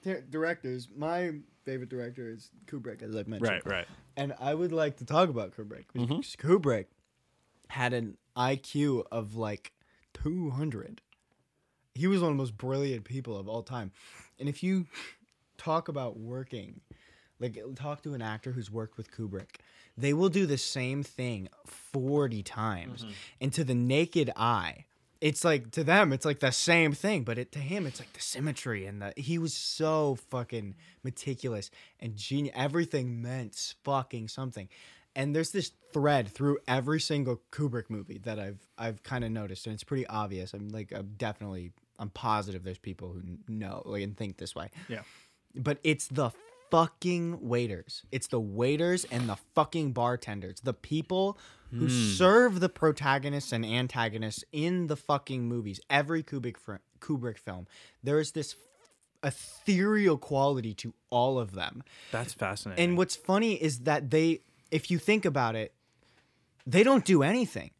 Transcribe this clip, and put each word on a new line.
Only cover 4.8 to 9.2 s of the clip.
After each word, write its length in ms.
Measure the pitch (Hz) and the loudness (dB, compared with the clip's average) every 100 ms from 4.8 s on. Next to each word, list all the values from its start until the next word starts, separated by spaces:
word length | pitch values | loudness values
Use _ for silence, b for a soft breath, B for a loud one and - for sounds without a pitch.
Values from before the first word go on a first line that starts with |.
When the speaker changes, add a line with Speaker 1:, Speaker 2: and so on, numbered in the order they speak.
| 151 - | 0 -2
Speaker 1:
to 80 | 120 | 0
talk 220 | 151 180 | 4 4
about 280 | 120 95 - | 2 -4 -8
Kubrick, 280 | 107 - - | -14 -14 -10
Speaker 2:
Mm-hmm. 220 | 123 120 151 | -4 -2 -2
Speaker 1:
because 180 | 277 - | -4 -6
Kubrick 500 | 143 190 147 113 95 _ _ _ _ _ _ _ _ | 6 6 6 0 -2 _ _ _ _ _ _ _ _
had 240 | - 123 | -2 0
an 240 | 123 113 - _ | 0 -4 -10 _
I 220 | - 127 135 | 0 2 2
Q 480 | - 147 147 127 - | -2 0 2 2 -2
of, 240 | 117 | -4